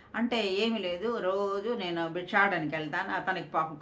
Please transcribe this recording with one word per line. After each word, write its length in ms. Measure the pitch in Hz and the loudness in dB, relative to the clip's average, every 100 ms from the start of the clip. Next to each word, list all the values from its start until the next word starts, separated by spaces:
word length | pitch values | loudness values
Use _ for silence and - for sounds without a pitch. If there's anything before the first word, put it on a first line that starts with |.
| - 214 | -10 -2
అంటే, 320 | 233 240 202 | 0 2 2
"ఏమీ 320 | 190 226 226 | 2 2 2
లేదు, 380 | 180 175 214 226 | -2 -2 -2 0
రోజు 560 | 185 190 202 196 208 | 0 2 0 0 -2
నేను 360 | 240 180 170 165 | -2 -2 -2 -2
భిక్షాటనకి 680 | 165 180 208 202 180 151 156 | -4 0 4 4 4 0 -2
వెళ్తాను, 360 | 151 170 190 | -2 -2 -2
అతనికి 380 | 190 185 185 156 | -2 -2 -2 0
పాపం 260 | 175 156 147 | 0 0 -2